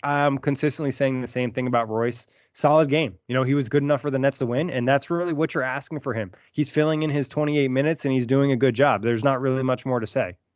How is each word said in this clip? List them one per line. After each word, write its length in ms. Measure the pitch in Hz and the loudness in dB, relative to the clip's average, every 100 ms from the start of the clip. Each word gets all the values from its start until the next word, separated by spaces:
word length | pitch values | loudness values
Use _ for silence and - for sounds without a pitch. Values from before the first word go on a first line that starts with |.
I'm 340 | 143 143 143 139 | -2 2 2 0
consistently 540 | 147 139 151 135 147 | -2 0 -2 -2 -4
saying 300 | 127 135 131 | 0 0 0
the 80 | 120 | -4
same 240 | 127 123 | -4 -4
thing 160 | 120 127 | -2 0
about 200 | 120 113 | 0 0
Royce, 380 | 110 120 117 - _ _ | 0 -2 -4 -14 _ _
solid 360 | - 147 156 151 | -2 2 4 4
game. 260 | 147 139 90 - | 0 -2 -6 -4
You 60 | |
know, 80 | 127 | -2
he 120 | 131 | 0
was 140 | 143 120 | 0 0
good 140 | 143 | 0
enough 200 | 143 147 | 2 0
for 80 | 147 | 0
the 80 | 131 | 0
Nets 200 | 139 - | 0 0
to 80 | 123 | -2
win, 240 | 123 175 | -2 -2
and 160 | 131 123 | 0 2
that's 240 | 139 - | 2 0
really 220 | 170 175 | -4 -2
what 220 | 151 156 | -2 -2
you're 80 | 165 | -2
asking 380 | 131 135 - 151 | -4 -6 -8 -8
for 140 | 139 | -6
him. 180 | 113 98 - _ | -4 -6 -10 _
He's 160 | - 139 | -4 -2
filling 340 | 151 151 156 | 0 2 0
in 80 | 156 | 0
his 180 | 147 135 | -2 -2
twenty-eight 420 | - 151 147 135 | -2 0 2 2
minutes, 340 | 127 147 165 | 2 0 0
and 80 | 139 | 0
he's 140 | 131 120 | 0 2
doing 260 | 135 139 | 2 4
a 40 | 127 | 4
good 180 | 131 | 2
job. 280 | 110 143 107 | 4 2 2
There's 220 | 113 117 | 0 0
not 160 | 139 131 | 0 0
really 220 | 135 131 | 0 0
much 240 | 131 127 135 | 0 -2 -2
more 140 | 123 | -2
to 60 | 110 | -2
say. 300 | 139 95 90 _ | -4 -4 -8 _